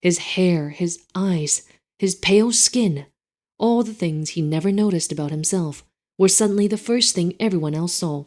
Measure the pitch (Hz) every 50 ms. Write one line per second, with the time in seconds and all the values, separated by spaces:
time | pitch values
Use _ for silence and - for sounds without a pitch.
0 | - 180 175 170 - - - - 185 180 175 165 147 147 151 - 180 170 170 -
1 | _ _ _ 190 190 196 185 165 151 147 - - - _ _ _ _ _ _ _
2 | - 190 185 - - - 196 208 214 240 233 - - - - 247 233 202 156 139
3 | 143 - _ _ _ _ _ _ _ _ _ _ - 226 233 233 240 208 220 -
4 | - 170 156 156 156 151 - - 160 151 156 156 151 196 196 196 214 208 196 170
5 | 156 - 156 147 151 147 151 151 156 - - 190 175 156 143 - - _ _ _
6 | _ _ _ _ 190 190 185 - 226 208 202 202 202 208 202 208 - - 233 247
7 | 233 - - - 175 170 185 - 214 226 190 175 156 151 147 156 165 175 - -
8 | - 170 151 143 143